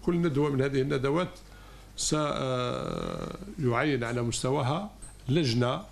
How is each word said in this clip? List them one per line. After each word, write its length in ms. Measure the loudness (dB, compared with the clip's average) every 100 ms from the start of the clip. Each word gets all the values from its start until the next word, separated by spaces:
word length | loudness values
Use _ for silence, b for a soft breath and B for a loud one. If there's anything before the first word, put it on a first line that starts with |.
كل 120 | 2 2
ندوة 340 | 2 2 2
من 120 | 2
هذه 180 | 2 2
الندوات 480 | 0 0 2 0 -2 -6 B B B B B -4
سيعين 280 | 0 2 2 0 0 0 0 -2 -4 -4 -4 -4 -6 -8 -10 -2 2 4 2 2
على 180 | 0 0
مستواها 680 | 0 0 0 2 2 0 -4 -12 B -12 0
لجنة 540 | 2 4 4 2 0 -6